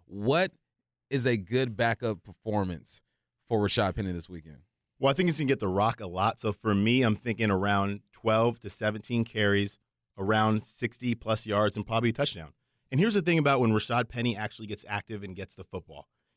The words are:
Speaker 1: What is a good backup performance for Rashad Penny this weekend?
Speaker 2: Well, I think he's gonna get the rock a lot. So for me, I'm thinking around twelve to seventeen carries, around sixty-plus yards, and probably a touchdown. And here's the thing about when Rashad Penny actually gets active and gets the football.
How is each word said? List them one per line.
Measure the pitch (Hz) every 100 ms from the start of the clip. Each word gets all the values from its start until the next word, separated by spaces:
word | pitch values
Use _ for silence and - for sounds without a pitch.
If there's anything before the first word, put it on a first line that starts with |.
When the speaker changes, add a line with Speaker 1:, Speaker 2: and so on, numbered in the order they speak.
| -
Speaker 1:
What | 98 104 151 185 - _ _ _ _ -
is | 135 123
a | 117
good | 90 123 131 107
backup | 117 117 120 95
performance | - 90 110 104 95 82 - - _ _ _ _ -
for | 113
Rashad | 101 - 101 90
Penny | 98
this | 87 -
weekend? | 87 78 71 _ _ _ -
Speaker 2:
Well, | 131
I |
think | 135 180
he's | 151
gonna | 139
get | 131
the | 101
rock | 92 107 113
a | 98
lot. | 90 101 -
So | 110
for | 101 113 101
me, | 107 127
I'm | 123 104
thinking | 120 107 110
around | 95 101 101 98 104 _
twelve | _ 110 110 117 117
to | 101
seventeen | - 107 107 - 120
carries, | 113 110 104 101 101 - _ _ _ -
around | 98 107 110 107 -
sixty-plus | - 117 - 123 117 113 110 110
yards, | 101 107 107
and | 104
probably | 113 120
a |
touchdown. | 110 143 92 76 _ _ _ -
And | 131
here's | 214 202
the |
thing | 165 165
about | 143 139
when | 120
Rashad | 107 - 120 120
Penny | 123 120 104
actually | 107 - 110
gets | 104 -
active | 104 - 107
and | 98 92
gets | 95 -
the |
football. | - 92 82 73 - _ _